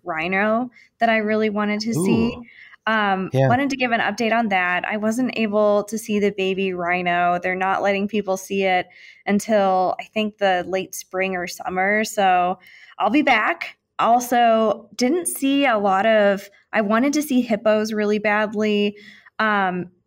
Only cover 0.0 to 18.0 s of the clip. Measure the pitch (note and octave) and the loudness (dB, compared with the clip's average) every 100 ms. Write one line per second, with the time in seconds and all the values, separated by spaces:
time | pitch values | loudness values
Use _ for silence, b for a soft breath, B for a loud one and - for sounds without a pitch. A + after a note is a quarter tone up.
0 | F3 D#3+ E3+ F#3+ G#3+ A3+ B3 b b - | -10 -6 -2 0 0 0 -4 b b -2
1 | A#3 A3 G#3+ G#3+ G#3+ G3+ G#3 G#3+ A3 E3 | 0 0 0 0 0 -2 -2 -4 -2 0
2 | F#3+ - A#3 B3 B B B B A3 A3 | 2 2 0 -4 B B B B -2 0
3 | G3+ F#3+ F3+ C3 C3+ B3 C#4 C4+ B3+ A3+ | 0 0 0 2 2 2 0 -2 -2 0
4 | C3 G#3 A3 A#3 A3+ F#3 F3+ F3+ - G#3+ | -2 -2 0 0 0 0 0 -2 -2 -4
5 | G#3+ A3+ B3+ - A3 G#3 G#3 G#3 G#3 G#3+ | -2 -2 -2 -2 0 2 2 2 0 -6
6 | - G#3 G3+ G3+ F#3+ F#3+ F#3+ F3+ E3+ F3+ | -2 0 0 0 -2 0 -2 -2 -2 -2
7 | F3+ F3 F3 F3 F3+ F#3 F#3+ F#3+ G3 G3 | 0 2 2 0 -2 -2 -2 0 0 0
8 | G3+ G#3 G3 F#3+ - G3 F#3+ F3+ F3+ B | -2 -2 -2 -4 -4 -2 0 0 -2 B
9 | B B B G3+ G#3+ G#3+ F#3+ F#3 F3+ - | B B B -2 2 2 2 2 0 -2
10 | - A3 G#3+ - G3+ F3+ F3 F#3+ F#3 - | -6 -6 -6 -2 0 0 -2 -6 -6 -12
11 | - F#3 F#3+ F3+ F3+ - - F#3 F#3+ G#3+ | -10 -6 -4 -4 -8 -10 -6 -2 0 0
12 | A3 - F#3+ F3+ F3+ F#3+ B B B B | -2 0 2 4 2 -4 B B B B
13 | G3+ C#4+ C4+ A3+ A3+ E4+ - - _ - | 0 2 2 2 0 -4 -10 -16 _ -2
14 | F#3+ A#3+ B3 A#3+ A#3 A3 A3 A3+ - - | 2 2 2 2 4 4 2 -2 -6 -2
15 | B3 F4+ E4+ - C4+ C#4 C#4 G#3+ G3+ F#3+ | 0 0 -4 -4 0 2 2 2 2 2
16 | A3+ A3 G3+ G3 - b b A3 G#3 A3 | 2 4 4 0 -6 b b -2 0 2
17 | C#4 D4 D4 B3+ A#3+ G#3 A3 G#3+ G#3+ G#3+ | 2 0 0 0 0 0 2 2 0 -2